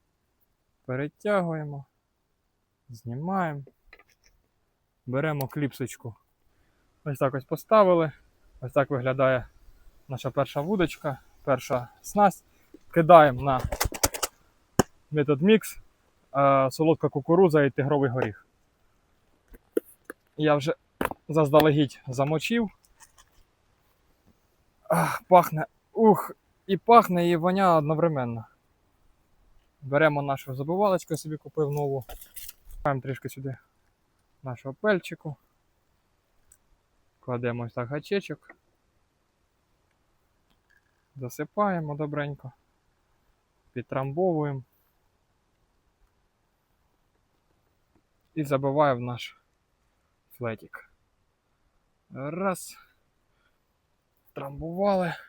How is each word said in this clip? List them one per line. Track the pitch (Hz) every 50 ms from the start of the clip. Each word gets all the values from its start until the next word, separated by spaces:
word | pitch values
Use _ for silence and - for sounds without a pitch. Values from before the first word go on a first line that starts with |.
| _ _ _ _ _ _ _ _ _ _ _ _ _ _ _ _ _
Перетягуємо. | - 127 127 143 151 - _ - 208 208 196 180 170 160 156 151 147 147 143 135 _ _ _ _ _ _ _ _ _ _ _ _ _ _ _ _ _ _ _ _ -
Знімаємо. | 123 113 - 117 117 127 151 180 196 196 180 160 147 143 135 - _ _ _ - - - - _ _ _ _ _ _ _ _ _ _ _ _ _ _ _ _ _ _ _ -
Беремо | - 123 135 147 156 151 143 135 123
кліпсочку. | - 151 147 131 - - 131 117 - - - 120 104 _ _ _ _ _ _ _ _ _ _ _ _ _ _ _ _ _ -
Ось | 156 139 -
так | 151 135 135
ось | 139 127
поставили. | - 165 156 - - 226 214 208 185 180 170 160 151 - _ _ _ _ _ _ _ _ -
Ось | - 123
так | - 147 135 -
виглядає | 143 127 120 131 131 131 135 131 131 123 113 - _ - _ - - _ - - _ - _ -
наша | 135 120 - 135
перша | 120 143 139 - - 143
вудочка, | 143 170 214 196 175 151 - - - 151 135 - - _ _ - -
перша | - 135 123 - - 139 127 123 - - _
снасть. | - - - 202 202 196 - - _ _ _ _ _ _ _ - _ - -
Кидаємо | 170 165 151 175 165 151 147 123 123
на | 135 143 131 127 - - - - - - - - - - - - - - _ _ _ _ _ _ _ _ _ - - - _ _ _ -
метод | 147 151 147 131 147 131
мікс, | 156 196 220 214 - - - - - _ _ _ _ _ _ _ _ _ -
е, | 135 139 139 139 135 131 131
солодка | - - 160 160 160 - - 147
кукуруза | - 147 135 - 165 175 196 175 147 156 143
і | 139
тигровий | - - 131 139 151 143 139 131
горіх. | 120 127 120 110 104 - - _ _ _ _ _ _ _ _ _ _ _ _ _ _ _ _ _ _ _ _ _ - - _ _ - - - - - _ _ - - _ _ _ _ -
Я | 151 151 147
вже | 147 135 160 160 - _ _ _ - - - - _ _ -
заздалегідь | 151 160 156 139 143 151 151 156 143 147 147 127 - - - -
замочив. | 127 123 139 143 156 156 - - 233 233 226 185 - _ _ _ _ _ - - _ _ - _ _ _ - _ _ _ _ _ _ _ _ _ _ _ _ _ _ _ _ _ _ _ _ _ _ _ _ _ _ _ _ -
Ах, | 156 170 165 147 - - - -
пахне, | 180 180 170 - - 156 156 - _ _ _ _ -
ух, | - 226 220 196 - - - - _ _ _ _ _ _ -
і | 196 170
пахне, | - - 233 233 208 - 185 175 175 175
і | 175
воня | 165 160 180 185 196 196 185 170
одновременно. | 160 147 147 160 151 165 170 156 139 127 120 117 113 107 - _ _ _ _ _ _ _ _ _ _ _ _ _ _ _ _ _ _ _ _ _ _ _ _ _ _
Беремо | 147 131 135 143 160 156 147 143
нашу | 143 143 139 131 - - 131
забивалочку, | 131 143 147 170 190 208 202 185 170 - - 165 143
собі | - 156 151 147
купив | - 143 - - 156 143
нову. | 143 147 147 143 139 135 123 - - - - - - - - - - _ _ - - - -
Маємо | 151 139 131
трішки | 123 135 131 - - 127
сюди | - - 135 135 131 - _ _ _ _ _ _ _ _ _ _ _ _ _ _ _ _ -
нашого | 135 123 - - 139 131 _
пельчику. | - 214 208 175 - - 170 - - 160 139 - _ _ _ _ _ _ _ _ _ _ _ _ _ _ _ _ _ _ _ _ _ _ _ _ _ _ _ _ _ _ _ _ _ _ _ _ - -
Кладемо | 123 120 120 120 117 120 120
ось | 113 -
так | 131 123 117
гачечок. | 143 151 - - 202 202 - - 156 - _ - - _ _ _ _ _ _ _ _ _ _ _ _ _ _ _ _ _ _ _ _ _ _ _ _ _ _ _ _ _ _ _ _ _ _ _ _ _ _ _ _ _ _ _ _ _ _ _ _ _ _ _ -
Засипаємо | 139 127 123 - - 151 151 - - 208 202 185 170 160 147 147
добренько. | 143 156 147 147 147 143 147 143 - - 131 - _ _ _ _ _ _ _ _ _ _ _ _ _ _ _ _ _ _ _ _ _ _ _ -
Підтрамбовуємо. | 123 117 - 135 135 135 139 139 160 185 190 170 151 151 147 139 135 123 _ _ _ _ _ _ _ _ _ _ _ _ _ _ _ _ _ _ _ _ _ _ _ _ _ _ _ _ _ _ _ _ _ _ _ _ _ _ _ _ _ _ _ _ _ _ _ _ _ _ _ _ _ _ _ _ _ _ _ _ _ _ _ _ _ _ _ _ _ _ _ _ _ -
І | 156 151
забиваємо | 139 143 135 139 139 135 147 151 143 131 120
наш | 120 120 123 117 - - - _ _ _ _ _ _ _ _ _ _ _ _ _ _ _ _ _ _ _
флетик. | _ - 123 117 110 104 - - - - - _ _ _ _ _ _ _ _ _ _ _ _ _ _ _ _ _ _ _ _ _ _ _ _ -
Раз. | - 123 135 147 156 170 190 196 180 - - - - - - _ _ _ _ _ _ _ _ _ _ _ _ _ _ _ _ _ _ _ _ _ _ _ _ _ _ _ _ _ -
Трамбували. | - 139 139 143 139 147 165 170 180 196 202 196 190 180 170 156 - -